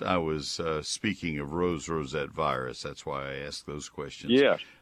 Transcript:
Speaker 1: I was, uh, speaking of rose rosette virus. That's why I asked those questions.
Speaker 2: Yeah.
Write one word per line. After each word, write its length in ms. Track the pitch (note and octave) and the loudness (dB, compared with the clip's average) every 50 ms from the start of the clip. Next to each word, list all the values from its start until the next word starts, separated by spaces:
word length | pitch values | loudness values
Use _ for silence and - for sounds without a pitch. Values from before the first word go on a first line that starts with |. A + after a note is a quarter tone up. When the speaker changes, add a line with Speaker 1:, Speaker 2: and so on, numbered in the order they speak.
| - | 0
Speaker 1:
I 120 | G2 F#2 | 2 2
was, 420 | F2+ E2 D#2+ D#2 D2+ C#2+ - - - | 4 4 2 0 0 -2 -4 -4 -2
uh, 240 | E2+ E2 D#2+ D2+ D2 | 0 0 0 0 -2
speaking 560 | - - - - A2 G2 - - E2+ D#2 D2 | -4 -4 0 0 0 0 0 -2 -2 -2 -2
of 140 | D2 C#2+ D#2 | -2 -2 0
rose 360 | E2+ F2 F2+ F2 D2+ C2+ E2 | 2 2 2 2 0 -2 -2
rosette 400 | E2 D#2+ D2 B1+ C#2 D2+ C#2 C#2 | -2 -2 -2 -2 -2 -2 -2 -2
virus. 540 | - D#2 D#2+ D2 C2 B1+ C2 B1+ A#1+ - - | -2 0 2 2 2 0 -2 -4 -6 -6 -8
That's 200 | D2 C#2+ - - | -10 -10 -8 -8
why 280 | D#2+ D2 C#2 C#2 C#2 | -6 -6 -4 -4 -6
I 40 | C2+ | -6
asked 280 | C#2 C#2 C#2+ C#2+ - - | -6 -8 -8 -10 -10 -10
those 240 | - D2 D2 C#2+ - | -8 -8 -8 -8 -10
questions. 440 | - - C#2+ C#2 - - - G#2 A#2 | -8 -8 -8 -8 -10 -6 2 4 6
Speaker 2:
Yeah. 240 | C3 C#3+ A#2+ F2+ - - - - - | 8 8 6 4 2 -2 -8 -20 -20